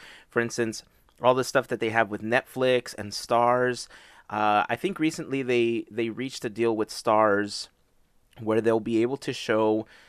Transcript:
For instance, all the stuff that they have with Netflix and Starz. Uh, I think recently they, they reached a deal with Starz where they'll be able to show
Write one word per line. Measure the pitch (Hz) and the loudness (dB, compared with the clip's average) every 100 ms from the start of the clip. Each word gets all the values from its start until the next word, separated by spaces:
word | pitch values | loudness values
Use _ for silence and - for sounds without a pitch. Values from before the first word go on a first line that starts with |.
| - - _ | -20 -20 _
For | 120 | -2
instance, | 117 - 113 - - _ _ - | -2 -2 -2 -4 -14 _ _ 0
all | 123 | 2
the | 127 | 2
stuff | 127 139 120 | 2 -2 -2
that | 117 | -2
they | 113 | -2
have | 113 104 | 0 0
with | 101 | -2
Netflix | 107 123 - 131 127 123 - - | 0 0 0 -2 2 2 0 -10
and | 101 | -10
Starz. | - - 117 120 123 127 123 - - - - - | -10 0 4 4 4 2 -2 -8 -20 -20 -20 -8
Uh, | 107 107 104 - | -2 2 2 2
I | 117 | -2
think | 185 175 | -4 -2
recently | 156 160 147 135 | -2 -4 -6 -4
they, | 127 123 117 113 - | 0 2 2 0 -4
they | 107 113 | -4 -4
reached | 107 131 - 120 | -4 -8 -8 -8
a | |
deal | 104 117 110 | 0 0 0
with | 107 | -4
Starz | - 117 107 107 101 104 - - _ _ _ _ _ _ - | -4 2 4 4 2 -2 -6 -12 _ _ _ _ _ _ -8
where | 110 110 | -2 0
they'll | 113 113 | 2 2
be | 113 113 | 2 0
able | 120 135 | 0 -2
to | - | -8
show | 123 - 110 110 107 - - | -6 0 2 2 2 -2 -14